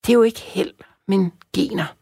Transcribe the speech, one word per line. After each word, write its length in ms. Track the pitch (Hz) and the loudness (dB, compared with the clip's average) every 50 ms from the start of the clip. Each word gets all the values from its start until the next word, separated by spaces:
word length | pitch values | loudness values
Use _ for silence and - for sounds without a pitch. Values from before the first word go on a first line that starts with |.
det 60 | - - | 2 2
er 60 | 240 | 4
jo 80 | 240 | 4
ikke 180 | 226 226 226 - | 4 2 0 -6
held, 340 | - - - 190 - - _ _ - _ _ _ _ - | -18 -10 -6 -6 -6 -6 _ _ -20 _ _ _ _ -2
men 240 | 196 196 185 175 - _ _ _ | 0 0 0 -2 -4 _ _ _
gener. 340 | - - - - - 175 160 - - _ | -4 -4 -4 -2 -4 -6 -6 -8 -10 _